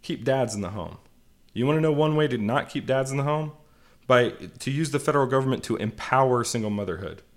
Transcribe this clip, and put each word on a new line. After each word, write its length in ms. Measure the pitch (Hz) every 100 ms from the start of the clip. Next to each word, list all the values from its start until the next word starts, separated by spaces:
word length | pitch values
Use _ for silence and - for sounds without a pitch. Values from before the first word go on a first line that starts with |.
Keep 220 | - 160
dads 300 | 123 135 120
in 80 | 104
the 80 | 95
home. 280 | 104 82 90 _ _ _ _ _
You 120 | 101
want 120 | 127 156
to 40 |
know 120 | 156
one 240 | 147 156 151
way 100 | 151
to 120 | 123
not 300 | 104 135 127
keep 180 | 143 117
dads 240 | 131 135
in 60 | 135
the 60 |
home? 300 | 139 151 156 - _ _ _ _ -
By, 240 | 123 120 - 87 -
to 100 | -
use 220 | 139 160
the 80 | 139
federal 260 | - 147 131
government 380 | 135 131 127
to 100 | - 113
empower 680 | 110 - - 127 131 123
single 260 | 113 120 107
motherhood. 520 | 104 98 85 92 78 -